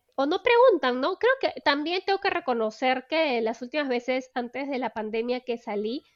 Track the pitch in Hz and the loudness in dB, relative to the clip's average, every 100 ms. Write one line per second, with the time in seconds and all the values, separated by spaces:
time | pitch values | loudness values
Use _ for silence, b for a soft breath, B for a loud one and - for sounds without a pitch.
0 | _ - 285 381 494 480 508 359 254 254 | _ -4 0 0 4 6 6 6 2 0
1 | 302 381 494 539 - - 302 285 302 370 | -2 0 0 2 -2 0 0 0 0 -2
2 | 392 392 392 359 311 233 220 - 254 254 | 0 0 0 -2 -2 -2 -2 0 0 0
3 | - 320 302 240 220 240 247 302 277 247 | -2 0 0 0 -2 -4 -6 -4 -2 -2
4 | 247 254 254 240 240 254 277 262 233 226 | -2 -4 -4 -8 -6 -6 -6 -4 -4 -4
5 | 214 226 240 247 247 240 226 208 214 285 | -4 -4 -2 -4 -4 -6 -4 -4 -4 -6
6 | b | b